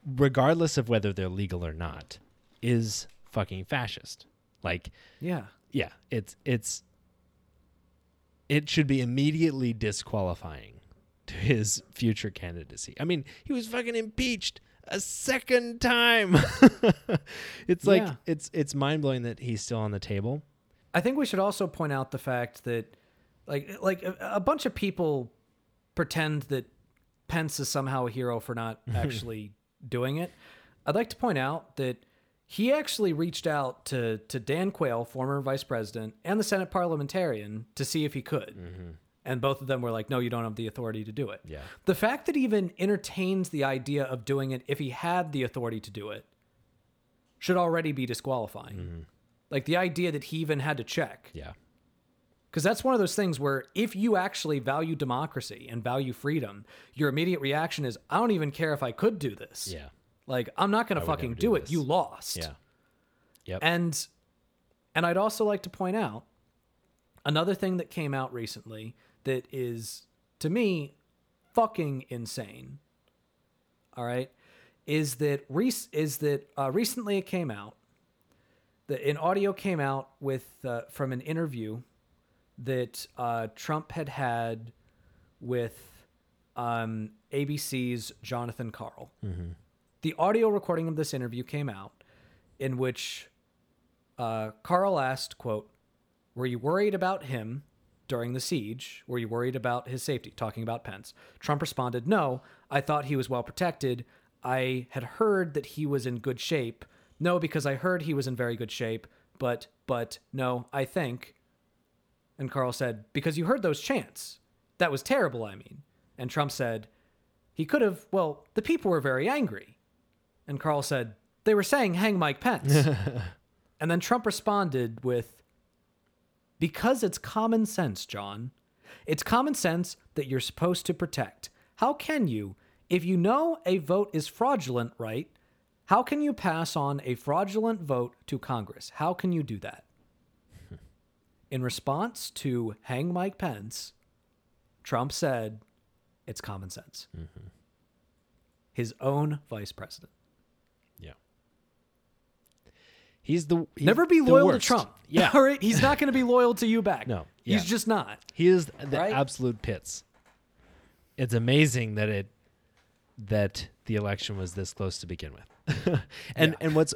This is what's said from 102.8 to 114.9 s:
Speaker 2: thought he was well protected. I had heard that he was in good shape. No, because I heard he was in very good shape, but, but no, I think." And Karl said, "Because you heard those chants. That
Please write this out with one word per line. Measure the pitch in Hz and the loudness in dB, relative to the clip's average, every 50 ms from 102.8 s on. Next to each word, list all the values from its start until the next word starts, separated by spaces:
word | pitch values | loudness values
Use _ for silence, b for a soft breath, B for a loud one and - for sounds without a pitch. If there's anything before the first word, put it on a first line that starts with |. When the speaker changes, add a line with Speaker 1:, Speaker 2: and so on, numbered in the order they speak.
Speaker 2:
thought | 135 - 151 151 139 | 2 2 0 0 0
he | 131 147 | 0 -2
was | 135 123 117 | -2 0 0
well | 131 123 120 | -2 -4 -4
protected. | - - - 185 175 160 - - 131 123 120 120 b b b b b b _ - | -6 -4 -2 -2 -2 -2 -2 -2 -2 -2 -2 -6 b b b b b b _ -4
I | 123 127 131 127 127 127 127 123 - | -2 0 0 2 0 0 -2 -4 -6
had | - 135 120 120 - - | -8 -8 -8 -6 0 2
heard | 226 214 202 190 180 165 143 | 4 4 4 4 2 0 -2
that | 151 139 | -4 -6
he | - - 151 151 | -6 -6 -4 -2
was | 143 143 135 113 | 0 0 0 0
in | 127 120 117 | -2 -4 -4
good | 107 139 123 117 | -2 -4 -4 -4
shape. | - - 165 151 123 117 117 - - b b b b b b b | -2 -2 0 0 0 -2 -6 -10 -16 b b b b b b b
No, | 147 175 180 180 | 0 2 2 2
because | 165 160 - 160 139 | 0 0 -2 0 0
I | 143 139 | 0 -2
heard | 127 143 185 185 175 151 | 0 0 0 0 0 0
he | 160 156 | -2 0
was | 139 131 131 | 0 0 -2
in | 127 | -2
very | 123 123 120 113 | -2 -2 -2 -2
good | 110 123 107 | -4 -6 -6
shape, | - - 120 113 113 113 - b b b b b b - | -6 -4 -4 -4 -4 -6 -8 b b b b b b -4
but, | 135 123 120 117 - - _ _ _ | -2 -2 -2 -2 -4 -12 _ _ _
but | - 131 120 117 - - - _ _ - | -2 -2 -2 -2 -4 -8 -16 _ _ -6
no, | 135 131 127 127 123 120 - - | -2 0 0 0 -2 -4 -4 -4
I | 143 135 | -4 -2
think." | - - 190 160 123 123 127 - - - _ _ _ _ _ _ _ _ _ _ _ _ _ _ _ _ _ _ _ _ - | -2 -2 -2 -2 -2 -4 -8 -12 -16 -20 _ _ _ _ _ _ _ _ _ _ _ _ _ _ _ _ _ _ _ _ -8
And | 135 127 | -8 -6
Karl | - 139 127 127 117 | -2 -2 -2 0 0
said, | - 135 123 113 107 107 _ - | -2 -2 -2 -2 -6 -10 _ -4
"Because | 175 - 170 151 156 | -2 -2 0 0 0
you | 170 | 2
heard | 170 233 180 190 | 2 2 2 2
those | 175 147 147 | 0 0 0
chants. | - - 180 - 131 - - - - - - - _ _ _ _ _ _ _ - | 0 0 0 0 0 -4 -12 -14 -14 -14 -16 -18 _ _ _ _ _ _ _ 0
That | - 170 | 0 2